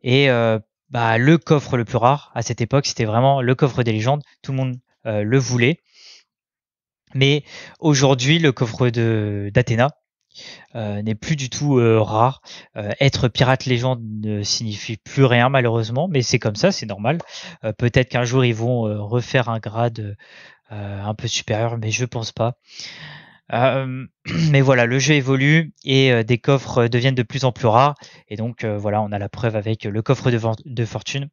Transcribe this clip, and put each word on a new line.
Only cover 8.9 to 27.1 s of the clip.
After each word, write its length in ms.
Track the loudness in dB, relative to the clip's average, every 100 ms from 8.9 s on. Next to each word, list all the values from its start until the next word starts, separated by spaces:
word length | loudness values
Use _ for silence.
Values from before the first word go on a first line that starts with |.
| 2 0 0 -2 -4 0
d'Athéna, 360 | 0 0 2 0 _ _ _ _ -20 -20 -20 -14
euh, 260 | -8 -6 -6
n'est 140 | -6
plus 200 | -6 -4
du 140 | -4 -4
tout, 280 | -4 0 4
euh, 240 | 4 4
rare. 400 | 2 2 2 0 -20 -20 -16
Euh, 160 | -10 -8 0
être 280 | 0 2 -2
pirate 380 | 2 2 2
légende 360 | 0 -2 -2 -4
ne 400 | -8 -8 -6 -4
signifie 540 | -4 -4 -6 -8 -10 -12
plus 280 | -6 2
rien, 240 | 4 6 4
malheureusement, 580 | 2 2 0 -2 -4 -2
mais 140 | -2
c'est 180 | 0 0
comme 160 | -2
ça, 160 | 0 0
c'est 140 | 0
normal. 340 | -8 -4 -4 -4 -8 -16 -18 -8
Euh, 100 | -8
peut-être 360 | -2 0 2 0
qu'un 140 | -2
jour, 200 | 0 2
ils 100 | 2
vont, 320 | 0 -2 -2 -2
euh, 120 | -4
refaire 500 | -4 -4 0 -2 0
un 100 | -4
grade, 560 | -6 -2 -2 -2 -10 -12 -20 -20 -20 _ _
euh, 320 | -12 -10 -8
un 100 | -8
peu 140 | -6 -6
supérieur, 500 | -6 -4 -4 -2 -4
mais 140 | -4
je 140 | -4
pense 260 | -6 -6 -10
pas. 260 | -4 -4 -4 _ -18 -18 -16 -18 -20 -20 _ _
Euh, 560 | 0 2 0 -4 -8 -12 _
<clears throat> 240 | -8 0 4
mais 100 | 4
voilà, 240 | 6 4
le 120 | 4 2
jeu 160 | 2
évolue 600 | 2 2 2 4 4 2 _
et, 280 | 0 2 4
euh, 120 | 2
des 160 | 2 0
coffres 480 | 2 0 0 0 2
deviennent 260 | 2 0